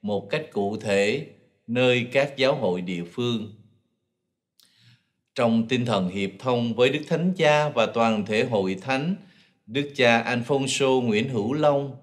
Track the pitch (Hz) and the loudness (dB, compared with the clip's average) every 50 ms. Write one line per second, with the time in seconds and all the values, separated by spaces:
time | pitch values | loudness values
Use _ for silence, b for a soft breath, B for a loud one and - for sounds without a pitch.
0 | - 101 104 98 - - - - - - - 107 101 101 107 104 - 104 98 98 | -6 -4 -6 -6 -4 -4 -6 -6 -6 -6 -4 -4 -4 -2 -4 -6 -4 0 2 2
1 | 101 104 120 147 156 - - _ _ _ _ _ _ - 117 123 127 127 123 123 | 2 2 0 -2 -6 -10 -16 _ _ _ _ _ _ -6 -2 2 4 4 4 2
2 | 117 - - 135 139 143 143 - 131 131 147 143 120 95 90 92 90 90 92 85 | 0 0 0 0 0 0 -2 0 0 2 2 2 0 -2 -2 -2 -4 -6 -6 -6
3 | 85 - - - 123 120 120 110 104 110 - - - _ _ _ _ _ _ _ | -8 -10 -6 -4 -4 -2 -2 -4 -6 -10 -14 -20 -20 _ _ _ _ _ _ _
4 | _ _ _ _ _ _ _ _ _ _ _ b b b b b b b b b | _ _ _ _ _ _ _ _ _ _ _ b b b b b b b b b
5 | b b b b _ _ _ - 123 117 113 113 110 - 127 120 123 113 110 98 | b b b b _ _ _ 0 0 2 2 2 2 0 -2 -2 0 0 0 0
6 | 92 90 90 101 98 95 - - - 131 123 120 117 117 110 110 123 139 139 151 | 0 -2 -2 -4 -4 -4 -6 -6 -2 -2 0 0 0 -2 2 2 2 2 2 0
7 | 151 - 175 151 170 180 185 - 160 147 151 151 151 147 139 120 110 107 - 117 | -4 -4 -2 0 0 0 0 2 2 4 4 4 2 0 0 0 0 0 2 2
8 | 117 113 110 104 101 104 110 110 127 127 113 104 95 95 95 92 - 135 131 135 | 2 2 2 0 -2 0 0 0 0 0 0 0 0 0 -2 -4 -4 -4 -4 -2
9 | 147 170 196 214 B B B B B B B B _ - 110 139 143 143 - - | -2 -2 -4 -4 B B B B B B B B _ -6 -4 -4 -4 -4 -2 2
10 | 127 120 117 113 110 - 123 120 120 - 147 135 135 131 131 - 139 131 131 131 | 4 4 6 4 2 0 -2 -4 -2 -2 -2 -2 0 -2 -2 0 2 2 4 2
11 | 123 120 104 107 113 - 131 113 101 117 139 156 151 147 143 143 143 139 131 - | 2 2 0 0 0 0 -2 -2 -2 -2 -2 2 2 2 2 2 -2 -4 -10 -14